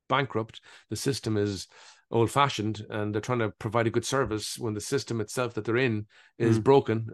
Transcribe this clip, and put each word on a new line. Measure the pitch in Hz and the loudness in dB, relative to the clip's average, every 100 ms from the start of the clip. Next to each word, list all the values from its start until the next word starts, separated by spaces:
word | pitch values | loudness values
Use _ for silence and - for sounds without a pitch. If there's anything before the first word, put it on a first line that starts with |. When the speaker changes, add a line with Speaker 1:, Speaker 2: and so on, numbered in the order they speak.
| - | -2
Speaker 1:
bankrupt. | 135 139 110 110 - - - - | 0 0 -4 -6 -10 -20 -20 -12
The | 107 | -6
system | - 113 113 104 | -4 -2 -2 0
is | 104 95 - - - - _ | 0 -2 -8 -20 -20 -20 _
old-fashioned, | 117 110 139 139 - 107 104 107 | 0 2 4 2 2 -4 -4 -8
and | 110 104 | -6 -4
they're | 104 | -4
trying | - 123 | -2 -2
to | 107 - | -2 -4
provide | 113 113 113 | -2 0 2
a | |
good | 110 | 0
service | - 135 120 107 - - | -2 -2 0 -2 -6 -8
when | 120 | -6
the | 104 | -6
system | - 139 - 117 | -2 -4 -2 -6
itself | 104 - 120 | -4 -4 -4
that | 107 | -4
they're | 104 117 | -2 2
in | 131 107 104 - - - | 2 0 -6 -16 -20 -2
is | 117 113 | 2 4
Speaker 2:
Mm. | |
Speaker 1:
broken, | 110 139 135 113 110 | 8 6 6 -2 -2